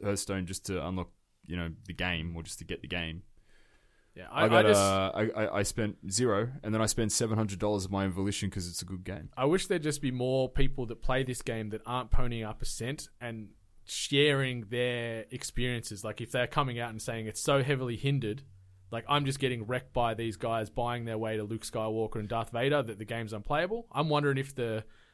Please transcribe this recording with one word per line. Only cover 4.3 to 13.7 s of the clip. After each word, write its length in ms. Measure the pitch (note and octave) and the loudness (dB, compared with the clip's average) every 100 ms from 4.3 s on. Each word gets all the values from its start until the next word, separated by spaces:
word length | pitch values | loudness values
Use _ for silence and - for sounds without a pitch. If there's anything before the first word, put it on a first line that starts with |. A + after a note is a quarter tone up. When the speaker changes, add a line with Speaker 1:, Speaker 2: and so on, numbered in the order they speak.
Speaker 1:
I 140 | C3+ | 2
Speaker 2:
I, 40 | A2 | 6
Speaker 1:
got, 160 | A2+ | 8
Speaker 2:
I 40 | G#2+ | 8
just 120 | G2+ | 8
Speaker 1:
uh, 300 | G2 G2 F#2+ | 8 4 2
I, 80 | - A2 - | 2 0 0
I, 140 | G#2+ G2+ | 0 0
I 40 | |
spent 320 | G2+ - G#2 - G2 | 0 0 -4 -4 -4
zero, 360 | A2 B2 G2+ A#2+ C#3 | 2 2 2 0 -4
and 100 | A2 | -2
then 80 | A2 | 2
I 60 | A2 | 2
spent 240 | - A2 | 2 0
seven 260 | - A2+ A2 | 2 2 2
hundred 220 | G#2+ F#2 | 0 0
dollars 260 | G#2+ G#2 | 0 0
of 60 | F#2+ | 0
my 140 | G2+ | 0
own 80 | G2 | 0
volition 360 | F2+ G2 G2 G2 | 0 -2 0 -2
'cause 200 | G2 F2 | -4 -6
it's 120 | - | -8
a 40 | |
good 180 | F2+ F#2 | -8 -8
game. 280 | F#2 G2+ C#3+ - | -8 -10 -10 0
Speaker 2:
I 80 | |
wish 220 | C#3 F#3 - | 2 2 2
there'd 160 | F3+ | 0
just 180 | D3+ C#3+ | 0 -2
be 120 | C3+ | -2
more 360 | B2 B2+ C3 B2+ | 0 0 2 2
people 380 | - C3+ C#3 A#2 | 6 4 4 -4
that 160 | A2+ | -4
play 220 | - C3 | 0 0
this 180 | B2+ B2 | 0 -4
game 280 | - A2+ A2 | -4 -4 -4
that 120 | G#2+ | -6
aren't 280 | A2+ B2 A#2 | -4 -6 4
ponying 340 | - B2 A#2 G#2+ | 6 6 2 -4
up 160 | - | -4
a 20 | |
cent 440 | - - A#2 D3+ - - | -4 -4 -4 -6 -10 -12
and 280 | A#2+ A2+ G2+ - - | -10 -8 -12 -18 -20